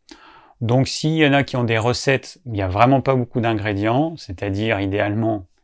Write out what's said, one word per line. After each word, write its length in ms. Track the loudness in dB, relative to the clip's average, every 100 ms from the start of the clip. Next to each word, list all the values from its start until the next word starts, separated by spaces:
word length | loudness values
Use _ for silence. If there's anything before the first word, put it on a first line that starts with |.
| _ -20 -20 -20 _ -6
Donc 280 | 0 2 0
s'il 260 | -2 -2
y 140 | 2 4
en 60 |
a 100 | 4
qui 120 | 0 -2
ont 80 |
des 140 | 0 0
recettes 640 | 0 -2 0 -2 -2 -18 -8
où 100 | -4
il 20 |
y 60 |
a 40 | 0
vraiment 340 | 4 4 4
pas 120 | 2
beaucoup 280 | 0 0 -2
d'ingrédients, 760 | -2 -2 -2 -2 0 0 -2 -4
c'est-à-dire 640 | -12 -8 -4 -2 -2 -2
idéalement 640 | -2 -2 0 0 -2 -2 -8 _